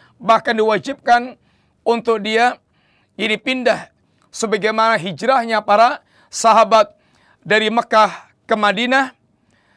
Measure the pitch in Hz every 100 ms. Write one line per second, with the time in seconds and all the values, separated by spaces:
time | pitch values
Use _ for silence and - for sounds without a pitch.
0 | _ _ 185 226 233 226 220 214 - 277
1 | - 240 247 - _ _ _ _ - 233
2 | 233 220 202 220 240 233 _ _ _ _
3 | _ - 214 214 - 262 240 185 - _
4 | _ _ _ - 220 208 208 220 226 220
5 | 175 151 233 262 233 214 208 208 233 294
6 | _ _ _ - 226 220 220 220 214 _
7 | _ _ _ _ - 208 214 226 233 220
8 | 208 - - _ - 220 208 196 247 262
9 | 254 _ _ _ _ _ _